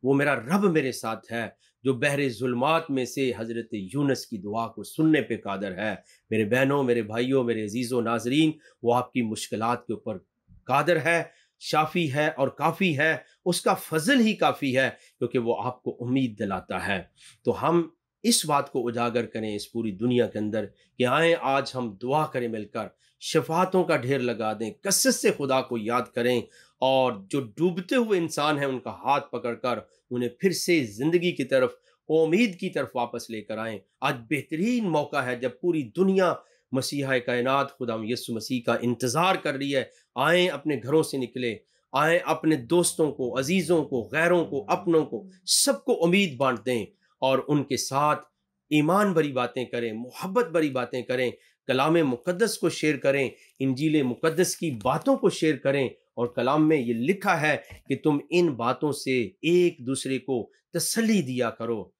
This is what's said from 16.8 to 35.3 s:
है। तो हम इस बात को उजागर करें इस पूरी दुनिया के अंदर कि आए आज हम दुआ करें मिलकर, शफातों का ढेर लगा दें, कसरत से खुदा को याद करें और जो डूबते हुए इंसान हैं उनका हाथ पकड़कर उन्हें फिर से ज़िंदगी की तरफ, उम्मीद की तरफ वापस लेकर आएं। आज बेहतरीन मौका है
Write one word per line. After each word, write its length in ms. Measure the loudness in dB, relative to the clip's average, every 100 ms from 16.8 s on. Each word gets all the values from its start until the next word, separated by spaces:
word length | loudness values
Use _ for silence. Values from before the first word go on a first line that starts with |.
है। 320 | -2 -4 -4 _ -20 -8 -2
तो 60 |
हम 440 | 0 2 2 0 _ _ _
इस 200 | 0 0 2
बात 240 | 0 0
को 120 | -2
उजागर 440 | -2 -2 0 0 -4
करें 300 | -6 -6 -6
इस 100 | -8
पूरी 260 | -6 -6
दुनिया 360 | -2 0 2 2
के 120 | 0
अंदर 260 | -4 -4 -6 _ _ _
कि 60 |
आए 300 | 0 4 4
आज 380 | 2 2 0 -2 -6
हम 220 | -8 -8
दुआ 240 | -2 0 0
करें 220 | -4 -4
मिलकर, 500 | -6 -8 -8 -10 _ _ _
शफातों 640 | -2 0 0 0 2 2
का 140 | 2 0
ढेर 240 | 0 -2
लगा 320 | -2 -2 -4
दें, 180 | -4 -6
कसरत 420 | -6 -2 0 2
से 180 | 2 0
खुदा 300 | 0 0 0
को 160 | 0 -4
याद 300 | -2 -2 -2
करें 360 | -2 0 0 -2 -16 -20 _
और 460 | 2 4 2 -2 -6
जो 100 | -6
डूबते 540 | -6 -2 -2 -2 -2 0
हुए 220 | 2 2
इंसान 400 | 0 0 0 0
हैं 80 | -2
उनका 360 | -4 -6 -8 0
हाथ 160 | 0 0
पकड़कर 560 | -6 -6 -4 -2 -4 -8 _ _
उन्हें 180 | -4 -4 0
फिर 100 | 0
से 320 | 0 2 2 2
ज़िंदगी 460 | -2 0 2 0
की 120 | -2
तरफ, 360 | 0 2 2 -2 _ _ _
उम्मीद 460 | 2 4 4 2 0
की 140 | -6
तरफ 220 | -6 -6 -4
वापस 320 | -4 -6 -10
लेकर 280 | -12 -8 -8
आएं। 200 | -6 -8 _ _
आज 120 | -4 -4
बेहतरीन 720 | -4 -6 -4 -4 0 0 0
मौका 360 | 0 -2 -2
है 180 | -2